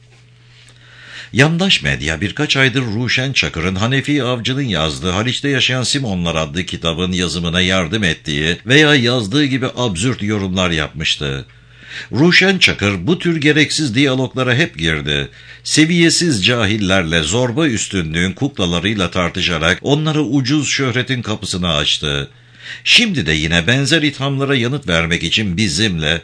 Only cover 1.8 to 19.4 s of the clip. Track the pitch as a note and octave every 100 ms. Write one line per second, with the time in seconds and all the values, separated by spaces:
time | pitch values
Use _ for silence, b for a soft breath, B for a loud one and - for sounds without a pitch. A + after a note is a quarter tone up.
1.8 | C#2+ C2 C#2+ D2+ G2 E2+ D3 C#3 C3 A#2+
2.8 | A#2+ G2+ B2 B2+ C3+ B2+ D#2 E2+ E2+ F#2
3.8 | A2+ C3+ C3 D3 A#2+ B2 A2 C3 C3+ E2+
4.8 | D#2 C2+ F2 F2+ A#2+ - C#3+ C3+ A2+ B2+
5.8 | A#2 C#3+ B2+ F#2 E2+ D#2+ D#2 D#2 F2+ F2+
6.8 | E2+ E2 F2+ F2+ F2 F2 E2+ E2+ F#2 F#2+
7.8 | E2 A2 F2+ D#2 - D2 D#2+ F2 G#2+ C#3+
8.8 | D3+ D3 A#2 B2+ G2 C#3 C#3+ B2+ B2+ -
9.8 | B2 E2 B2 A2+ G2+ G#2+ F#2+ F#2 F2+ D#2+
10.8 | D2 C#2 D#2 - C#2+ C2+ - B B B
11.8 | B B B A2+ E3+ F3+ F#3+ F#3+ - -
12.8 | G2+ G2 F#2+ F3 E3+ E3 C#3+ D3 C#3+ -
13.8 | D3+ G#2+ C#3+ C3 B2+ C3 B2+ A#2+ E3+ -
14.8 | E2 D#2 C#2+ C#2+ C2+ B B B - -
15.8 | D#3+ F3 E3+ - E3+ A#2 F#2 B2 G2 A2
16.8 | F#2+ F#2+ D#2+ E2 D2+ A2 B2 A#2 D#3+ G#2+
17.8 | - G2 D#2+ E2 F#2 F#2 C#3 - F2+ E2+
18.8 | F#2+ G#2+ F2 F#2+ F2 F#2